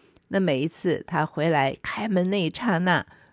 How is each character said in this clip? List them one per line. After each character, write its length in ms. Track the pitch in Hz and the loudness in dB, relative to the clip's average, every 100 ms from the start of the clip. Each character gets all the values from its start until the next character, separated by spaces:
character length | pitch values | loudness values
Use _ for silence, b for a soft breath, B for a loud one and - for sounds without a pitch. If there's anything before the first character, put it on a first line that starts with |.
| b b - | b b -4
那 120 | 196 | 0
每 200 | 180 131 | 2 2
一 60 | 160 | 0
次 380 | - 180 - - | -2 -2 -2 -2
他 180 | 160 | -2
回 260 | 151 - 160 | -2 0 2
来 260 | 151 135 - | 2 2 -2
开 260 | - - 220 | -8 -6 0
门 220 | 185 180 | 0 2
那 120 | 202 | 0
一 80 | 160 | -2
刹 280 | - 240 170 | -2 -2 0
那， 280 | 180 156 - b b | 2 0 -2 b b